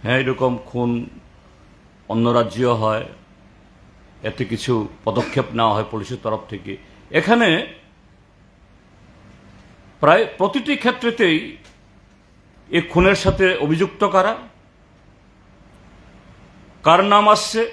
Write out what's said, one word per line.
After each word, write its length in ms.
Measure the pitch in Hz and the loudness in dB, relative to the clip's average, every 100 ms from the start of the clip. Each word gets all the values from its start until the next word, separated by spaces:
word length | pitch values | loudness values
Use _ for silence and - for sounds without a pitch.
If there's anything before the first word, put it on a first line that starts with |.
হ্যাঁ, 160 | 120 127 | 0 0
এরকম 300 | 131 127 127 120 - | 0 0 -2 -2 -8
খুন 220 | 123 120 120 127 - - - - _ - - - _ - | -4 -2 -4 -8 -16 -20 -20 -20 _ -20 -20 -20 _ -6
অন্য 140 | 113 117 117 | 0 2 2
রাজ্যেও 360 | 117 117 123 117 | -2 -2 0 0
হয়, 220 | 107 110 - - _ - - - - - - - - - 110 | 0 -2 -6 -18 _ -20 -20 -20 -20 -20 -20 -20 -20 -12 -12
এতে 140 | - 104 | -8 -6
কিছু 200 | 113 - 117 101 - - | -6 -2 -2 -2 -6 -4
পদক্ষেপ 400 | 107 113 139 - 117 | -4 -2 -4 -4 0
নেওয়া 160 | 113 104 | 0 0
হয় 120 | 104 | -4
পুলিশের 280 | 110 98 123 | -8 -10 -8
তরফ 180 | 113 107 - | -6 -6 -8
থেকে। 200 | 101 - - - - - 160 | -14 -12 -16 -18 -20 -4 -2
এখানে 300 | 180 233 214 165 - - _ _ _ _ _ _ _ _ _ _ _ _ - - - - - - - - - - | 2 2 4 2 -2 -16 _ _ _ _ _ _ _ _ _ _ _ _ -20 -20 -20 -20 -20 -20 -20 -20 -20 0
প্রায় 220 | 147 180 214 - | 4 4 2 -2
প্রতিটি 340 | 196 277 240 285 | -2 -2 -4 -2
ক্ষেত্রেতেই 560 | 240 247 233 226 185 160 226 - - _ _ - _ _ _ _ _ _ - | -2 -2 -4 0 2 2 -4 -18 -20 _ _ -20 _ _ _ _ _ _ -4
এ 80 | 170 170 | -4 0
খুনের 280 | 170 185 196 | 2 4 4
সাথে 220 | 190 185 185 185 | 0 2 0 0
অভিযুক্ত 380 | 147 165 190 - 202 | -2 0 -2 0 0
কারা, 200 | 190 190 226 - _ _ _ _ _ _ _ _ _ _ - - - - - - - - - - - - - 151 | 2 0 -4 -14 _ _ _ _ _ _ _ _ _ _ -20 -20 -20 -20 -20 -20 -20 -20 -20 -20 -20 -20 -2 4
কার 140 | 175 202 | 4 6
নাম 120 | 208 208 | 4 6
আসছে? 280 | 208 - 220 226 | 4 0 -4 -4